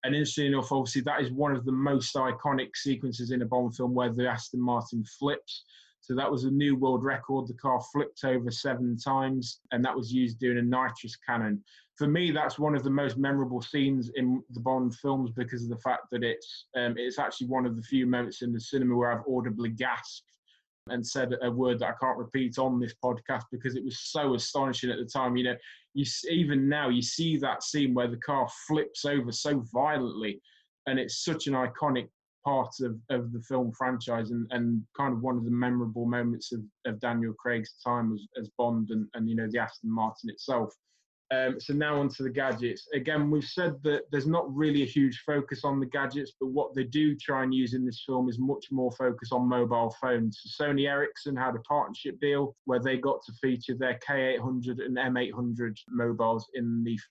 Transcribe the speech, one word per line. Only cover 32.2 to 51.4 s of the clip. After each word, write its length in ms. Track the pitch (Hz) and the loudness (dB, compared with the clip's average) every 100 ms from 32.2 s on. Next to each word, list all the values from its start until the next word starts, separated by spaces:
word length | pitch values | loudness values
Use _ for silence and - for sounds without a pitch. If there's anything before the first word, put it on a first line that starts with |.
| _ _ | _ _
part 260 | - 135 120 - | 0 0 0 -2
of, 160 | 123 113 - | -4 -4 -2
of 240 | 131 117 | -2 -2
the 80 | 120 | -6
film 300 | 113 131 123 | -2 0 0
franchise 580 | 110 127 127 117 117 110 | -2 -2 -2 -2 -2 -2
and, 160 | 117 113 | -2 -2
and 320 | 123 117 117 107 - | 0 2 0 -2 -2
kind 160 | 139 | 0
of 120 | 120 | 0
one 140 | 127 123 | 0 0
of 80 | 117 | 2
the 40 | |
memorable 560 | 120 123 123 117 113 117 | 2 2 2 0 0 0
moments 460 | 120 117 117 - | 2 2 0 -4
of, 100 | 120 107 _ 123 | -8 -8 _ -6
of 140 | 107 | -4
Daniel 340 | 120 117 113 | -2 0 0
Craig's 440 | 107 123 117 107 - | -2 -2 -2 -4 -6
time 300 | 123 120 113 | -2 0 2
as, 140 | 107 101 - | -2 -6 -10
as 120 | 107 - | -10 0
Bond 340 | 120 113 110 | 2 2 0
and, 160 | 110 107 120 | 0 -2 -2
and, 120 | 113 | 0
you 80 | 113 | 0
know, 120 | 110 | 0
the 80 | 117 | 0
Aston 340 | 110 - 113 | -2 -4 -4
Martin 380 | 113 110 110 113 | 0 -2 -4 -12
itself. 420 | 101 - 127 107 - _ _ _ _ _ | -10 -2 0 0 -6 _ _ _ _ _
Um, 260 | 131 131 127 | 0 0 -2
so 140 | - | -2
now 260 | 143 151 147 | 0 2 2
onto 240 | 143 - | 0 -2
the 60 | 131 | -4
gadgets. 580 | 120 135 117 120 107 - | 0 0 0 -2 -4 -4
Again, 380 | 147 127 151 147 | -2 0 2 4
we've 120 | 151 | 2
said 340 | 147 - 175 139 | 0 -2 -2 0
that 220 | 147 147 - | 0 0 0
there's 160 | 143 139 | -2 2
not 280 | 165 139 135 | 2 0 2
really 280 | 151 143 | 4 4
a 20 | 131 | 4
huge 380 | 147 135 123 - | 4 4 4 0
focus 360 | 147 139 139 | 0 0 -4
on 160 | 143 139 | -2 0
the 80 | 131 | 0
gadgets, 460 | 143 135 135 139 - | -2 -2 -2 -6 -6
but 100 | 135 | -2
what 260 | 131 - 135 | 0 0 -2
they 80 | |
do 320 | 131 139 151 147 | 0 4 4 2
try 260 | - 135 | -2 0
and 100 | 131 | 2
use 220 | 131 123 | 2 2
in 100 | 127 | 2
this 200 | 127 117 - | -2 -4 -2
film 240 | 131 127 | 0 0
is 80 | 117 | 0
much 300 | 131 139 - | 0 -2 -2
more 220 | 135 127 | 0 0
focus 400 | 123 127 117 117 | 2 0 0 -2
on 180 | 127 123 | 2 4
mobile 400 | 123 120 120 117 113 | 4 2 2 0 0
phones. 400 | 131 120 113 104 | 0 2 2 -2
So 220 | - - 147 | -14 -4 0
Sony 220 | 143 139 | 2 2
Ericsson 480 | 143 143 - 147 | 2 0 -2 -6
had 200 | 135 | -2